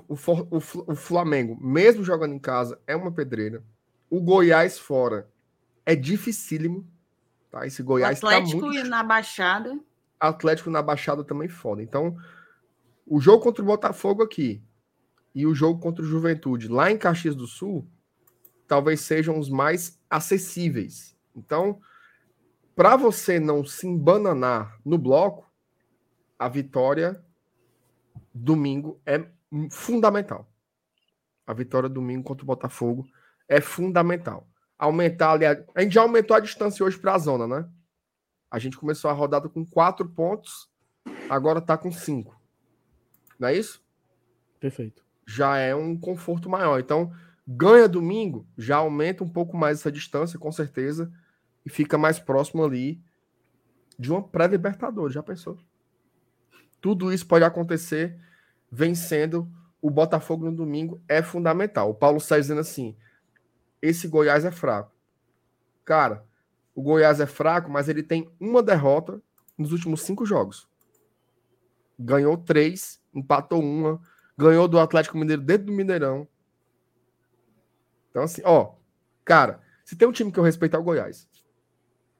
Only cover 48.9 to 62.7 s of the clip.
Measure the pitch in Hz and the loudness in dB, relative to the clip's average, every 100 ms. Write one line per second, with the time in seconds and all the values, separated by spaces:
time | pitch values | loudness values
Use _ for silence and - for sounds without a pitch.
48.9 | 147 160 180 180 175 170 170 151 151 151 | -2 -4 -4 -6 -6 -6 -2 -2 -2 -4
49.9 | 147 - 143 170 170 151 160 147 - 135 | -8 -8 -6 -6 -8 -10 -8 -8 -6 -6
50.9 | 156 170 - _ _ _ _ - - 147 | -6 -10 -12 _ _ _ _ -14 -4 -2
51.9 | 151 156 160 - 135 - 165 151 127 135 | 2 2 0 -2 -2 0 -2 -2 -2 -6
52.9 | 170 _ _ _ _ _ _ _ _ _ | -8 _ _ _ _ _ _ _ _ _
53.9 | - 123 180 196 170 175 196 196 196 247 | -12 -4 -4 -4 0 2 2 -2 -6 -8
54.9 | 214 147 135 - 175 - - _ _ _ | -6 -6 -6 -10 -14 -14 -18 _ _ _
55.9 | _ _ _ _ _ _ _ _ _ 190 | _ _ _ _ _ _ _ _ _ -2
56.9 | 202 185 185 - 170 165 175 170 160 - | -2 -2 -4 4 6 6 2 -4 -6 -4
57.9 | 156 170 170 _ _ _ _ _ 120 165 | -4 -6 -8 _ _ _ _ _ -2 -2
58.9 | 170 - 151 160 170 170 - _ _ 151 | -2 -4 -2 -2 -4 -8 -14 _ _ -2
59.9 | 147 160 160 - 165 165 165 160 147 165 | 2 2 0 -2 -6 -4 -6 -6 -4 -6
60.9 | 170 - 156 165 175 170 170 208 143 104 | -10 -2 0 0 -2 0 0 0 0 -2
61.9 | 110 143 151 - 151 139 151 160 | 2 2 2 2 2 2 -4 -6